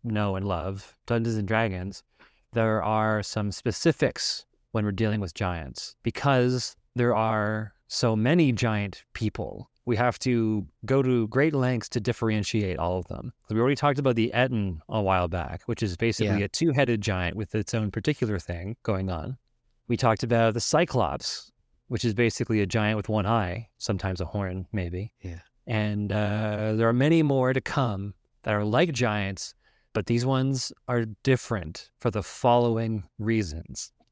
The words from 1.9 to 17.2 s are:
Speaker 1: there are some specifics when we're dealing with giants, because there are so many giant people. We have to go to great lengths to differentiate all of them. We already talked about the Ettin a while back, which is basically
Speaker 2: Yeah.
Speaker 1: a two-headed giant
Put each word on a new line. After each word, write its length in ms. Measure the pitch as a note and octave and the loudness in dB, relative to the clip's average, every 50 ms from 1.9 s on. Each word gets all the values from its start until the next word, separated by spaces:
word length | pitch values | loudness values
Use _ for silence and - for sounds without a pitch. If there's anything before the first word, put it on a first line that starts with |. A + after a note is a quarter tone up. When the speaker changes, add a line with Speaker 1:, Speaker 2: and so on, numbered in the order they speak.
| F#2+ - _ _ _ _ - _ _ _ _ _ | -8 -12 _ _ _ _ -20 _ _ _ _ _
Speaker 1:
there 300 | - A#2+ A2+ A2+ A2 G#2+ | 0 2 2 2 2 2
are 400 | E2 G#2+ A2 A2 G#2+ A2 G#2+ G#2+ | 2 2 2 2 2 2 0 0
some 280 | G2+ - - A2 G#2 G#2 | -2 -4 -4 -2 -2 -2
specifics 960 | F#2+ - - A#2+ G#2+ - - E3 D#3 - D3+ - - - - - - - - _ _ _ _ _ | -4 -4 -4 -4 -2 2 2 2 2 2 0 -2 0 -2 -4 -4 -4 -6 -10 _ _ _ _ _
when 120 | - A2+ G#2 | -2 -2 0
we're 80 | G#2 | 0
dealing 280 | G2 F#2+ A2+ G#2+ G#2 G#2+ | 0 0 0 0 0 -2
with 140 | G2+ F2 - | -4 -6 -4
giants, 640 | - G#2 F#2 F2+ E2 D2+ C2 A#1+ - - - - _ | -4 -4 -2 -2 -4 -8 -10 -12 -12 -14 -14 -12 _
because 720 | - A#2 - - - C#3+ C3+ B2+ B2 B2 B2+ B2+ - - - _ _ _ - | -6 -6 -4 0 2 4 4 4 4 2 2 0 -4 -6 -10 _ _ _ -2
there 220 | B2 A#2+ A#2+ A2+ | 0 2 2 2
are 580 | A2 A2 A2 A2+ G#2+ G#2 G#2 A2 G#2+ A2 G#2+ _ _ _ - | 2 2 2 0 0 0 0 -2 -4 -6 -8 _ _ _ -8
so 260 | - - - A#2+ A2+ | -4 0 0 2 2
many 380 | G#2+ A2 B2+ D#3+ F3+ D#3+ C3+ | 2 2 4 4 4 4 4
giant 520 | A#2+ G2+ B2 A#2 G#2+ G#2 G#2 G2+ - - - _ | 2 2 0 0 0 0 -2 -4 -8 -12 -20 _
people. 580 | - - A2 G#2+ - - F#2 A1+ G1+ - - _ _ _ - | -8 -2 -2 -2 -2 -4 -8 -8 -8 -12 -14 _ _ _ -2
We 100 | A#2+ A#2 | -2 0
have 220 | G#2 B2 B2 A#2 - | 2 2 0 0 0
to 460 | - B2+ B2 A#2 A2+ A2 A2 G#2 F#2+ - _ - - | 0 0 2 2 2 2 0 0 -4 -6 _ -10 -2
go 180 | G#2+ C3+ C#3 | 0 2 2
to 240 | C3 B2+ B2+ A#2+ A2 G#2 | 4 4 2 2 2 2
great 260 | - B2+ D3 D#3+ D3+ | 2 2 2 4 2
lengths 340 | C3+ B2+ B2+ B2+ A2+ G#2 - | 2 2 2 0 -2 -4 -4
to 100 | - B2 | -4 -2
differentiate 800 | G#2 B2 A#2+ - A#2+ A2+ G#2+ G#2+ G2+ - - A2 G#2 F#2 F2+ - | -2 -2 -2 0 0 0 0 0 0 0 0 0 0 0 -2 -2
all 200 | D#2+ F2 F#2 F#2 | -2 -2 -2 -2
of 80 | F2 | -4
them. 260 | - - - - B2 - _ _ - | -6 -10 -10 -10 -12 -14 _ _ -2
We 100 | A2 A2 | 0 2
already 160 | A#2+ C3+ C#3+ | 2 2 2
talked 240 | - - D3 C#3 C3+ | 2 2 0 0 2
about 180 | C#3 C3+ A#2+ | 2 2 2
the 140 | A2+ A2 A#2 - | 2 2 2 2
Ettin 480 | A#2 B2+ C3+ B2+ A2 G2+ F#2+ F2 D#2+ - - | 2 0 2 2 0 -2 -2 -4 -6 -8 -4
a 100 | - A2 | -2 0
while 280 | G2+ F#2+ F#2+ F#2 F2+ E2+ | 2 2 2 2 2 0
back, 340 | F#2 F2 D#2+ C2+ - - | -2 -4 -6 -6 -8 -10
which 200 | - - A2+ - | -6 -6 -4 -2
is 140 | A2+ G2+ F2 | -2 -2 -2
basically 440 | - A#2 A#2 G#2 - A2 G#2 G2 G2+ | 0 0 0 2 2 0 2 2 0
Speaker 2:
Yeah. 40 | G2+ | 0
Speaker 1:
a 40 | G2 | -2
two-headed 520 | - - D#3+ E3+ B2+ C#3+ C#3 B2 A#2+ G#2+ | -2 0 0 2 2 2 2 2 2 0
giant 360 | G2 A2+ G2 F#2 | 0 -2 -2 0